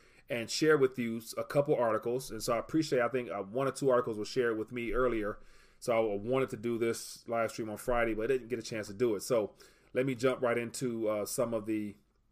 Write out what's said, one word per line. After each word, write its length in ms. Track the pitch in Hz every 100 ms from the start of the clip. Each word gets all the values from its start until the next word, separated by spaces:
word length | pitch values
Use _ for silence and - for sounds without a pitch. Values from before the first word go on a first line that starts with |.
| - - -
and 200 | 120 110
share 280 | - 156 151
with 200 | 131 127
you 200 | 117 113
s-, 160 | - -
a 60 |
couple 320 | 113 147 143
articles. 560 | 123 117 110 117 127 -
And 100 | 110
so 120 | 113
I 60 | 113
appreciate, 420 | - 160 156 135
I 80 | 117
think, 200 | 127 117
uh, 100 | 98
one 280 | 98 117 135
or 40 |
two 180 | - 139
articles 280 | 123 120 107
were 80 |
shared 320 | 104 131 120 110
with 140 | 107
me 220 | 120 117
earlier. 460 | 123 127 117 104 - - - - -
So 340 | - 113 113
I 20 |
wanted 360 | 101 110 131 131
to 60 | 110
do 200 | 117 113
this 460 | 117 113 - - -
live 240 | 117 110
stream 180 | - 110
on 80 | 104
Friday, 360 | - 120 113
but 120 | 107
I 20 | 117
didn't 200 | 131 113
get 120 | 117
a 40 |
chance 240 | - 110 101
to 60 |
do 220 | 101 120
it. 80 | 98
So 280 | - 120 101 - - _ _
let 120 | 127
me 80 | 135
jump 280 | 120 131 123
right 160 | 120 120
into, 520 | 117 - 123 113 107
uh, 160 | 104
some 280 | 101 - 117
of 120 | 113
the 300 | 104 107 104 - _ _ _